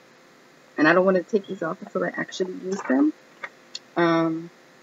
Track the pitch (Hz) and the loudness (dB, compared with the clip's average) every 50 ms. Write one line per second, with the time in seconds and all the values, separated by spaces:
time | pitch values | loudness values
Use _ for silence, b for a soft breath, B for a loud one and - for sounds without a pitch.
0 | - - - _ _ - - _ _ _ _ _ _ - - - 147 156 170 185 | -20 -20 -20 _ _ -20 -20 _ _ _ _ _ _ -10 -2 2 4 4 6 6
1 | 185 196 190 185 170 - - 202 - - 190 196 170 160 180 - 208 - - 185 | 4 4 4 2 0 0 -2 -2 -2 -4 -8 -6 -6 -8 -8 -10 -10 -8 -6 -4
2 | 180 175 - - - - - - 185 185 180 180 180 185 196 196 - - 254 269 | -4 -4 -4 -6 -8 -6 -6 -6 -6 -6 -8 -10 -8 -8 -8 -6 -2 0 2 2
3 | 294 311 - - - - - - - - - - - - - - _ _ - 170 | 2 2 0 -4 -12 -20 -20 -18 -18 -18 -18 -20 -20 -20 -20 -20 _ _ -2 0
4 | 170 165 165 165 165 165 160 160 170 170 - _ _ _ - - | 2 2 2 2 2 0 -2 -6 -8 -12 -18 _ _ _ -20 -20